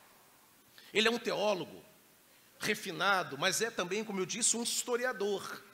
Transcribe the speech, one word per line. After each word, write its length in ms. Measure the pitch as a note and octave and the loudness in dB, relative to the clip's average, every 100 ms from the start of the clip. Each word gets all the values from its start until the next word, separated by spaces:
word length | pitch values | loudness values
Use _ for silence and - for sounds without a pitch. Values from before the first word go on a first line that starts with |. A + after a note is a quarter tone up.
| - - - - - - - - - | -20 -20 -20 -20 -20 -20 -20 -20 -4
Ele 140 | G3 A3 | 2 4
é 40 | |
um 80 | A#3 | 2
teólogo 640 | - D#3+ G#3 G3 C#3+ F#2+ - - - - - - - - | 0 0 0 0 -4 -12 -20 -20 -20 -20 -20 -20 -20 -6
refinado, 800 | - G#3+ F#3+ D#3+ F#3 F#3+ D#3 C3+ | -2 -2 -4 0 4 4 2 0
mas 240 | F3+ F3 | 2 2
é 80 | A3+ | 0
também, 340 | A3+ F3 G3+ | 0 -2 -2
como 160 | A3 G3 | -2 -2
eu 60 | F#3 | -2
disse, 300 | F#3 - A3 | 0 2 2
um 80 | |
historiador. 1000 | A#3 - - A#3+ B3 A3 G3+ G3 - - - | 0 -2 0 0 0 0 0 -2 -4 -10 -14